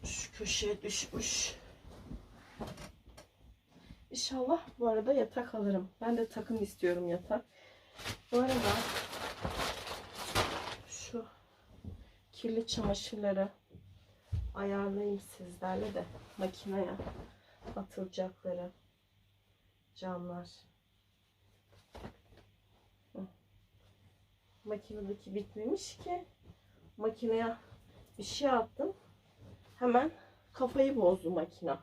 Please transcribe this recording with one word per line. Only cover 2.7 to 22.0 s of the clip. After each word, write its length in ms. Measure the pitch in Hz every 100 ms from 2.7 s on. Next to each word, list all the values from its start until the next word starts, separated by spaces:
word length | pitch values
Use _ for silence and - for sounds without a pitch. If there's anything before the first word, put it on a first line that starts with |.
| - - - - - - _ - - _ - - - -
İnşallah 500 | 262 - 262 254 330 - -
bu 100 | 233
arada 240 | 220 220
yatak 420 | 277 214 254 240
alırım. 360 | 220 202 190 190 -
Ben 160 | 226 233
de 120 | 226
takım 340 | - 214 220
istiyorum 460 | 202 - 180 175 175
yatak. 360 | 175 - 214 - - - - - - - - -
Bu 60 | 240
arada 340 | 262 254 208 214 233 - - - - - - - - - - - - - - - - - - - -
şu 360 | - - 233 226 - _ - - - - - - - _
kirli 340 | - 226 226 226
çamaşırları 840 | - 208 202 - 208 202 190 196 - _ - - - - - _ - -
ayarlayayım 680 | 185 202 196 196 196 208 202
sizlerle 760 | - - 180 175 185 190 214
de. 100 | 190 175 - - -
Makineye 560 | 190 - 202 190 180 190 - - - - _ - - 196
atılacakları 920 | 196 - 190 - 185 - 185 175 180 - _ _ _ _ _ _ _ _ _ _ _
camlar. 540 | - 185 180 175 175 175 - - _ _ _ _ _ _ _ _ _ _ - _ -